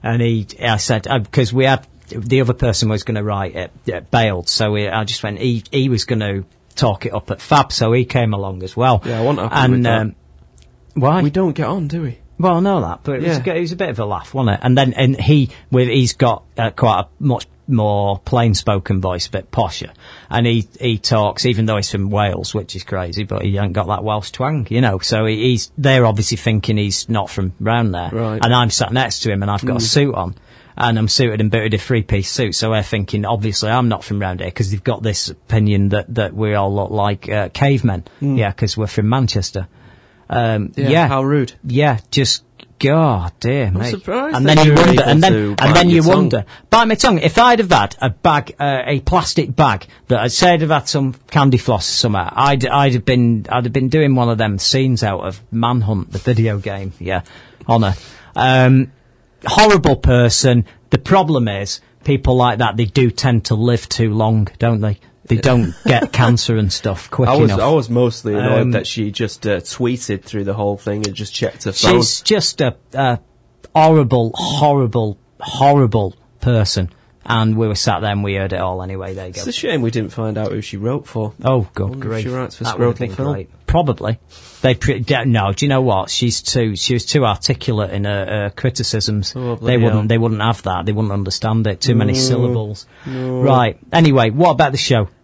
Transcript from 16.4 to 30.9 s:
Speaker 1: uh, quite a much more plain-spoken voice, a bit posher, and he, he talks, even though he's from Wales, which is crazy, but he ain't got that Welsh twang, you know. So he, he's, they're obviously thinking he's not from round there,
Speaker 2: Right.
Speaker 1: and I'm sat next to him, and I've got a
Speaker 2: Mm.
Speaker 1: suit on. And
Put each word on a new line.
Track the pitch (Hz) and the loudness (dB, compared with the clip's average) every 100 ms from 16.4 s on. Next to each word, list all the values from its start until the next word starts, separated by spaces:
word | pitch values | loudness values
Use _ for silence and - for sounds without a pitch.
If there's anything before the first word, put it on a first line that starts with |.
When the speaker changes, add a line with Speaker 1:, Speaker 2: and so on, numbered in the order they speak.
| _ - | _ -4
Speaker 1:
uh, | 113 | -4
quite | - 120 95 | 0 2 2
a | - _ | -2 _
much | 143 120 - _ - | -2 -2 -6 _ -2
more | 123 107 104 101 98 | 0 2 0 -2 -4
plain-spoken | - 127 117 98 - 101 - 95 | -2 2 2 2 0 -2 -2 -2
voice, | 92 90 - | -2 -4 -6
a | |
bit | 98 - | -8 -6
posher, | - 95 - - - - - - | -4 -4 -6 -14 -16 -20 -20 -6
and | 117 120 | 0 2
he, | 117 98 - | 0 -2 -6
he | 123 110 | -4 -2
talks, | - 113 104 - 127 | 0 0 0 0 -2
even | 110 110 | 0 0
though | 107 | -2
he's | 101 | -4
from | 101 98 | -4 -2
Wales, | 104 104 90 92 | -2 -2 -4 -6
which | 107 92 92 | -8 -8 -14
is | |
crazy, | - 95 90 92 | -8 -8 -6 -8
but | 101 101 | -6 -4
he | 101 98 | -2 -2
ain't | 101 | -2
got | 95 92 | -4 -4
that | 101 | -4
Welsh | 107 107 98 | -4 -6 -8
twang, | - 131 156 107 | -6 -4 -4 -2
you | 113 | 0
know. | 123 95 | 0 0
So | - 110 110 | -2 -2 0
he, | 110 127 | 0 0
he's, | 117 - - | 0 -4 -2
they're | 139 131 117 | 2 4 4
obviously | 107 104 113 | 2 -2 -2
thinking | 117 107 107 104 | 0 0 0 -2
he's | 104 - - | -2 -4 -4
not | 110 95 | -4 -4
from | - 92 - | -4 -4 -4
round | 110 117 113 | -2 0 0
there, | 87 87 | -2 -6
Speaker 2:
Right. | 107 110 107 | -6 -4 -2
Speaker 1:
and | 117 | 2
I'm | 123 117 | 2 2
sat | - 98 | 0 -2
next | 123 120 - | -2 -2 -4
to | 113 | -4
him, | 98 | -2
and | 101 | -2
I've | 101 127 | -2 -2
got | 123 | -2
a | |
Speaker 2:
Mm. | 113 | 0
Speaker 1:
suit | 147 143 107 | 0 0 -2
on. | 90 - _ - - - | -6 -10 _ -20 -20 -4
And | 120 | 0